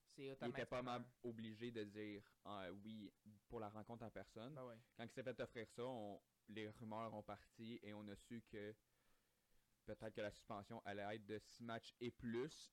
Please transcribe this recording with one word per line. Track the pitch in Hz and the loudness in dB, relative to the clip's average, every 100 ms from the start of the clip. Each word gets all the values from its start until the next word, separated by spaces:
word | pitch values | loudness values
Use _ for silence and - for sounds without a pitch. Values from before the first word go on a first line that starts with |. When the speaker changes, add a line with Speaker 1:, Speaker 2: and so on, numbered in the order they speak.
| - - | -14 -6
Speaker 1:
C'est | |
Speaker 2:
il | 135 | -4
était | 135 | 0
pas | 123 131 113 127 | 2 2 2 4
Speaker 1:
automatiquement | |
Speaker 2:
mal | 127 123 123 - | 4 2 0 -2
obligé | 120 113 113 107 120 | -2 0 0 0 0
de | 117 104 | 2 0
dire, | 104 107 101 - - | 0 0 0 -4 -10
ah, | 95 101 92 98 | -4 0 0 -2
oui | 107 110 101 - 107 104 - | -4 -4 -4 -8 -14 -16 -6
pour | 117 | -2
la | 104 | 0
rencontre | 107 104 117 | 0 -2 -2
en | 113 | -2
personne. | 95 98 110 120 147 | -4 -6 -4 -4 -4
Speaker 1:
Ben | 127 | -4
ouais. | 113 - - | -6 -12 -6
Speaker 2:
Quand | |
il | 117 | -2
s'est | - | 0
fait | 123 117 | 0 2
offrir | 127 120 107 | 0 0 -2
ça, | - 123 | 0 2
on, | 123 104 98 - _ - | 2 0 -2 -8 _ -4
les | 107 107 | 0 0
rumeurs | 107 110 107 113 | 0 0 2 2
ont | 110 | 0
parti | 104 101 - - 113 117 | -2 -4 -6 -6 -2 -2
et | 104 | -2
on | 104 104 | -4 -4
a | 101 | -6
su | - 120 - | -4 -6 -4
que | 107 104 107 _ _ - - _ _ _ - _ _ - | -2 -2 -4 _ _ -20 -20 _ _ _ -20 _ _ -4
peut-être | 104 110 | -2 0
que | 110 | 2
la | 104 | 2
suspension | - - 104 101 117 101 | 0 -2 -2 -2 -2 0
allait | 101 101 113 | 2 2 2
être | 101 | 0
de | 107 | -2
six | - - | -2 -6
matchs | 117 113 - - | -2 0 -2 0
et | 120 | 0
plus. | - 120 117 151 - - | 2 4 6 6 2 -10